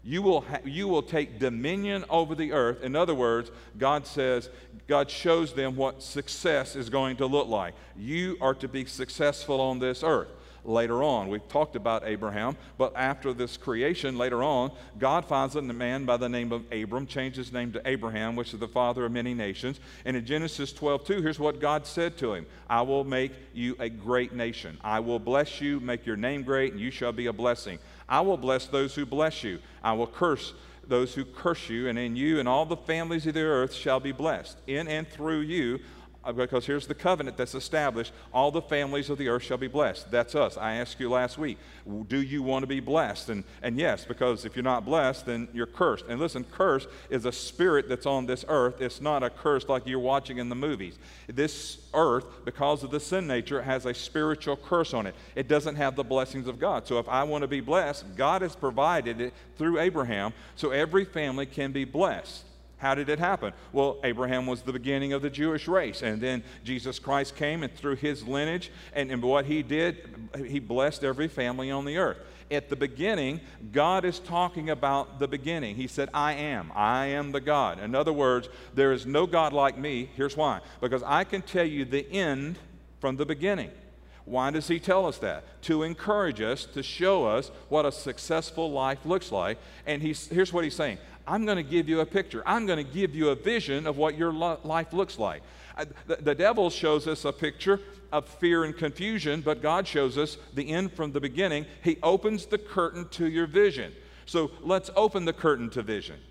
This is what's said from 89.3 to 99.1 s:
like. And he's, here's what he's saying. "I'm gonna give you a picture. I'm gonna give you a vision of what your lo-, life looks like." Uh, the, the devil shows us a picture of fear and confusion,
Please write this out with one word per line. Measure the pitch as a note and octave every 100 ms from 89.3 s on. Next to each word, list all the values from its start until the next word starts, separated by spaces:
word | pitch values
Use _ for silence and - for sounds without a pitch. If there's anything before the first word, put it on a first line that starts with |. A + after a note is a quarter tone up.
like. | G2+ F2+ A2+ - - -
And | D3
he's, | D#3 D3+ -
here's | E3+ F#3
what | F3
he's | D#3 -
saying. | D3 F#2+ - - -
"I'm | G#3+ G#3+
gonna | F#3+
give | C#3 E3+ D3+
you | D#3+
a | D#3
picture. | G3 F3+ A2+
I'm | - A3 G#3
gonna | D#3+
give | C#3 D#3 F#3
you | D3 D3+
a |
vision | C3+ G#3 A#3 - C#3 D#3
of | C#3+
what | D#3 D3+
your | E3+
lo-, | D#3+ E3+ D#3+
life | D#3 D#3+ D#3+
looks | F3 F#3+ -
like." | G2+ D2+ - - - -
Uh, | D3+ B2 -
the, | C3
the | D3
devil | C#3+ G3 A3+ F3
shows | F3 D#3+ D3+ D#3
us | D#3
a | D3
picture | - D3 - F#3+ G3 - - -
of | D3+ C#3+
fear | - F3 E3+
and | D#3 D3+
confusion, | D#3 - G3+